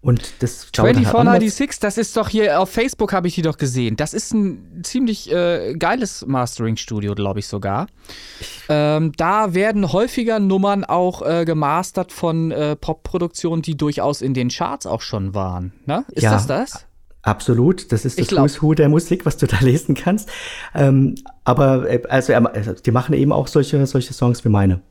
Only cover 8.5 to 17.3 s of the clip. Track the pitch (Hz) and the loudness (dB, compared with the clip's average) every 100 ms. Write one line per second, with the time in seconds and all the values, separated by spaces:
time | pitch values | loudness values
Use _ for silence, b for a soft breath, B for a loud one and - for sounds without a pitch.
8.5 | B B 151 147 156 160 143 170 208 214 | B B 0 2 2 -2 0 0 2 0
9.5 | 175 208 208 185 180 247 - 226 220 196 | 0 0 0 0 0 0 -2 -2 0 2
10.5 | 190 196 202 - 170 180 180 135 170 165 | 2 2 0 0 0 0 -2 -2 0 0
11.5 | 156 147 165 185 - 175 - 170 165 160 | 0 0 0 -2 -6 -6 -4 -2 0 -2
12.5 | 147 151 151 - - - 180 175 - 175 | -2 -2 -2 -4 -6 -6 -4 -4 -4 -2
13.5 | 165 160 151 151 147 135 143 131 127 123 | -2 -4 -2 -2 0 -2 -2 -2 0 -2
14.5 | - 170 277 - 117 - 107 98 101 95 | -2 -4 -4 -6 -6 -4 -6 -4 -4 -4
15.5 | 90 92 - - 165 277 - 113 104 120 | -4 -8 -10 -6 -4 -4 0 2 2 2
16.5 | 143 262 - - _ - - - | -2 -4 -10 -20 _ -20 -6 -4